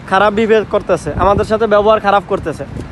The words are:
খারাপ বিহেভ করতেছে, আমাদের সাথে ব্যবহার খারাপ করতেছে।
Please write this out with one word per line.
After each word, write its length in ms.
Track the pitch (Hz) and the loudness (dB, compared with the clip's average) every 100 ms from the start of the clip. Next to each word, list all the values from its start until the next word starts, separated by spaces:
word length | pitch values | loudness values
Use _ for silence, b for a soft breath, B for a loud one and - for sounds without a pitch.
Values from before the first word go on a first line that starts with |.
| - | -2
খারাপ 240 | 190 208 | 2 2
বিহেভ 300 | 202 220 220 190 | 2 2 2 2
করতেছে, 440 | 202 196 165 151 - | -2 -2 -4 -2 0
আমাদের 260 | 185 214 190 | 0 2 0
সাথে 220 | 214 220 | 0 2
ব্যবহার 320 | 208 208 214 | 2 4 2
খারাপ 240 | 196 202 180 | 2 0 0
করতেছে। 380 | 190 165 135 135 - - | -4 -4 -8 -10 -12 -12